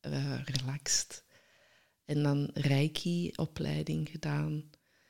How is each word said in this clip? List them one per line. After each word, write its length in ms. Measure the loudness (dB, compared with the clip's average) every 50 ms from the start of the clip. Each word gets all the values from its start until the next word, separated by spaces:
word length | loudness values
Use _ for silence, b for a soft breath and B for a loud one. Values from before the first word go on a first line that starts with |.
eh, 400 | -8 -4 -2 -2 0 0 -2 -4 -4
relaxed. 800 | -2 -2 -2 -2 -2 -4 -4 -2 0 0 0 0 -2 -10 -18 -18 b b b b b b b b b b b b b b b b
En 180 | 0 2 2 4
dan 280 | 4 4 2 2 0 -2
Reiki-opleiding 1500 | 0 2 4 4 6 4 4 2 0 -2 0 0 0 0 -2 -2 -2 -4 -4 -2 -4 -4 -2 -2 -2 -2 0 0 -2 -2 -4
gedaan. 600 | -6 -6 -4 -2 -2 0 0 0 -2 -4 -6 -8 -16 -20 _ _ _ _ _ _